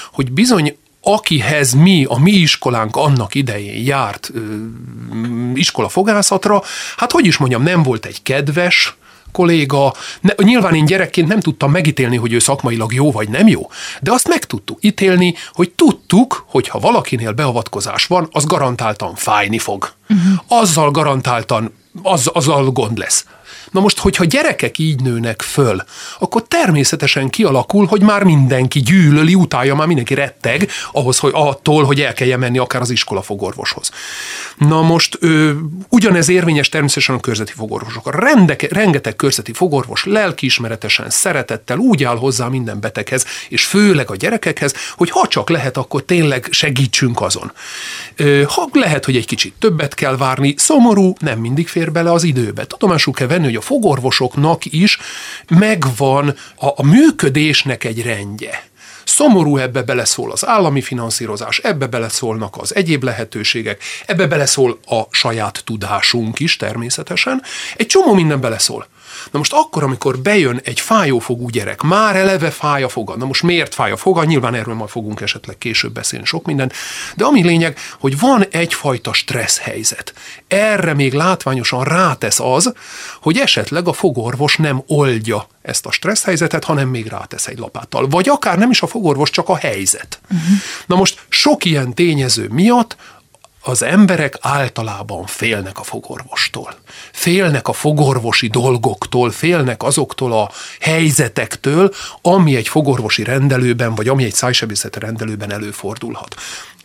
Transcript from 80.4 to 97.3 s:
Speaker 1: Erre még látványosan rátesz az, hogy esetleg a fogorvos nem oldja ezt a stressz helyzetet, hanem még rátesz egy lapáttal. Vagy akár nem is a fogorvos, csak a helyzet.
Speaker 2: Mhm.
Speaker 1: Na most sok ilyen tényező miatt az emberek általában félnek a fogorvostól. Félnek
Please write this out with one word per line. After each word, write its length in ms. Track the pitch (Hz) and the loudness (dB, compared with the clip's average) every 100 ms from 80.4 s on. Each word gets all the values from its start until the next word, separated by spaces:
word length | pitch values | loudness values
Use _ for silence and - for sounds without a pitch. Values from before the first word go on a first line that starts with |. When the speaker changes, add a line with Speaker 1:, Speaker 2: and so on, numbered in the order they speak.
| - | -2
Speaker 1:
Erre 460 | 190 220 202 165 | 0 2 0 0
még 200 | 143 135 | 2 2
látványosan 720 | 143 175 180 135 131 110 123 | 2 0 0 -2 -4 -2 -2
rátesz 560 | 135 170 175 127 113 - | 0 2 0 0 -2 -2
az, 340 | 127 135 - - - - - - | 0 0 0 -4 -12 -16 -16 -6
hogy 160 | 156 233 | -2 0
esetleg 500 | 277 - 104 156 175 | 0 0 -2 -4 -2
a 60 | |
fogorvos 640 | - 180 120 113 123 147 - | 0 0 0 -4 -2 0 0
nem 260 | 156 131 - | 0 -2 -2
oldja 600 | 147 139 113 110 107 - _ | 2 2 0 -2 -4 -6 _
ezt 240 | - - - | -8 -8 -6
a 60 | |
stressz 320 | - 190 214 | -6 -2 -2
helyzetet, 400 | - 165 160 160 | 0 0 0 -2
hanem 260 | - 143 131 | -2 0 0
még 180 | 123 110 | -4 -6
rátesz 400 | 107 - - - | -10 -10 -10 -8
egy 100 | 120 | -10
lapáttal. 500 | 110 - - 127 135 | -12 -12 -6 -4 0
Vagy 220 | 170 190 | 2 2
akár 280 | 285 202 170 | 2 2 2
nem 120 | 240 | 4
is 100 | 233 | 2
a 60 | - | 0
fogorvos, 420 | 240 170 139 147 | -2 0 0 0
csak 200 | - 170 | -2 -2
a 60 | 165 | -2
helyzet. 640 | 151 101 95 - - - - | -2 -2 -2 -4 -8 -16 -4
Speaker 2:
Mhm. 100 | 180 165 196 - - - | -2 2 2 0 -8 -2
Speaker 1:
Na 100 | 180 | 2
most 300 | 185 - - | 2 -2 -4
sok 360 | - 294 - 175 | 0 2 2 0
ilyen 280 | 147 127 | 0 -2
tényező 540 | 113 175 147 131 113 101 | 0 0 2 0 -2 -2
miatt 440 | 127 214 240 226 - - - _ _ _ _ - | 2 4 4 0 -6 -20 -20 _ _ _ _ -4
az 160 | 117 | -2
emberek 540 | 120 190 190 170 143 - | 2 4 4 2 -2 -4
általában 840 | 127 143 123 - 113 101 104 87 95 | -4 -2 -2 -4 -8 -8 -10 -10 -10
félnek 540 | - 117 104 95 - | -6 -4 -4 -6 -12
a 40 | |
fogorvostól. 880 | - - - - - - - - - - - - - | -12 -12 -12 -14 -10 -6 -6 -8 -14 -18 -20 -20 -18
Félnek 560 | - 175 | -4 0